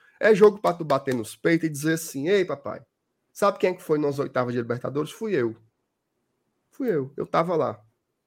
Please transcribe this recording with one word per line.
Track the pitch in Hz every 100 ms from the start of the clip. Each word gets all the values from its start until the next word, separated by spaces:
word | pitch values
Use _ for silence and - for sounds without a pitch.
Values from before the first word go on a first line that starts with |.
| _ -
é | 208
jogo | 220 208 202
pra | 175
tu | 170
bater | 160 135 139
nos | 127 107
peitos | - 165 165 165
e |
dizer | 147 151
assim: | 160 - 139 143
"Ei, | 202
papai, | 170 143 - - - _ _ _ _
sabe | - 202 202
quem | 190
é |
que | 180
foi | - 151
nas | 151 139
oitavas | 135 139 123
de | 123
Libertadores? | 117 120 123 135 151
Fui | - 220
eu. | 175 120 110 _ _ _ _ _ _ _ _ _ _ _
Fui | - 262
eu, | 170 131 -
eu | -
tava | 160 170 170
lá." | 123 110 _ _ _ _